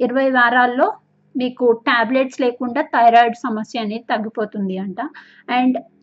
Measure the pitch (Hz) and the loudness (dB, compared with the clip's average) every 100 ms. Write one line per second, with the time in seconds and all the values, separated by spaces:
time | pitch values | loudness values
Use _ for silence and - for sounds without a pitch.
0 | 240 254 269 262 240 247 247 247 370 - | -2 0 0 2 2 2 2 2 -2 -2
1 | _ _ _ 277 247 - 247 226 - 240 | _ _ _ -6 -6 0 0 2 0 0
2 | 226 262 262 - 247 240 247 262 311 262 | 2 0 0 -2 -4 -2 -4 -4 -2 2
3 | 233 233 233 220 254 214 220 240 214 226 | 6 6 4 0 -6 -6 -6 -8 -6 -6
4 | - 226 214 233 208 208 190 185 196 180 | -4 -4 -4 -6 -6 -6 -6 -6 -8 -8
5 | 294 - - _ - 247 254 254 - _ | -10 -14 -20 _ -4 0 0 -2 -6 _